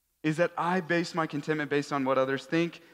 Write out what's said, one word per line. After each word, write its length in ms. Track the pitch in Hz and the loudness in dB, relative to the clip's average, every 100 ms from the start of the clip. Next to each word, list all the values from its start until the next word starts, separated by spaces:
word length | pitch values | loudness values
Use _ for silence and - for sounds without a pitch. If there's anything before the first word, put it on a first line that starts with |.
| _ _ | _ _
is 140 | 151 156 | -2 2
that 160 | 175 - | 0 0
I 240 | 165 185 | 0 0
base 340 | 156 170 170 | 2 0 0
my 120 | 170 160 | -2 -2
contentment 420 | 147 147 156 143 | -4 -2 -2 0
based 240 | 147 143 | -2 0
on 120 | 143 | -2
what 120 | 131 131 | 2 2
others 300 | 131 135 - | 2 0 -2
think 340 | 165 170 - - | 0 0 -4 -20